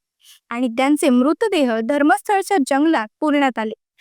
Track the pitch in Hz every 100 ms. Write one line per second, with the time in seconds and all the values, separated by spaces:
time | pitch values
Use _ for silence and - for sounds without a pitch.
0 | _ _ _ - _ 240 247 233 269 294
1 | 320 247 269 330 453 359 254 226 226 285
2 | 294 381 - 392 381 392 262 277 320 294
3 | 214 _ 302 285 269 226 220 - _ _